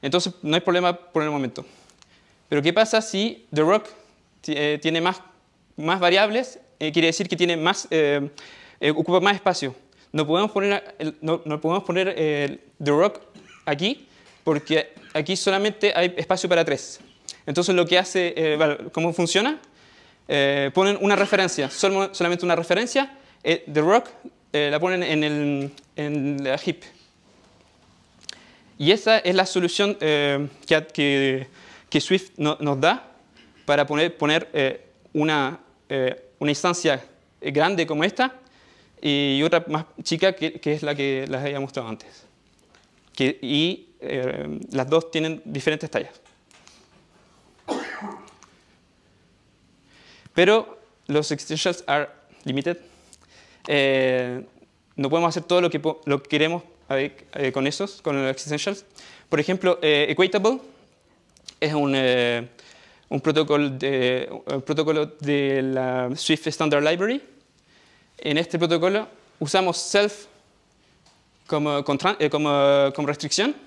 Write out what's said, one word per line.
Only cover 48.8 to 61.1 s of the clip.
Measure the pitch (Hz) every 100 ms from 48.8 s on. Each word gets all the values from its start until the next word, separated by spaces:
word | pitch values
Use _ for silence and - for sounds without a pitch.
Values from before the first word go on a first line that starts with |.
| _ _ _ _ _ _ _ _ _ _ _ _ - - -
Pero | - 180 220 214 - _ _ -
los | 143 151
existentials | 147 - 156 185 175 -
are | 143 143 - _ _
limited. | - 135 160 175 - _ _ - _ - - _ -
Eh, | 147 135 135 131 127 123 127 - _ _ _ _ -
no | 139
podemos | 160 170
hacer | 165
todo | 160 180
lo | 175
que | 160
po-, | 151 156 -
lo | 139
que | -
queremos, | 147 156 170 - - _
eh, | 135 143 - - -
eh, | 139
con | 131 135
esos, | 143 196 -
con | 160 139
los | 131
existentials. | 131 147 147 202 196 - - - - _
Por | 156
ejemplo, | 147 185 185 175
eh, | 156 147 151
Equatable | 151 185 202 208 262 - - _ _ _